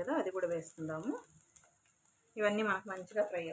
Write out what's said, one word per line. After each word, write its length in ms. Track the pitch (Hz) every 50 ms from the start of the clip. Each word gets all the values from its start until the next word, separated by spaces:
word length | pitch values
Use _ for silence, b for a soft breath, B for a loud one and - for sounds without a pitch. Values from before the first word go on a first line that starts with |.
కదా, 120 | 175 220 302 320
అది 100 | 233 190 185
కూడా 120 | 185 180 170 170
వేసుకుందాము. 580 | 165 160 - - - 160 156 156 156 170 240 403 494 - - - - - - - - - - - - _ - - - _ - - _ _ - - 220
ఇవన్నీ 240 | 208 208 208 208 220 214
మనకు 200 | 190 190 - 208 190
మంచిగా 320 | 190 185 180 - 214 - -
ఫ్రై 120 | 190 175 165 165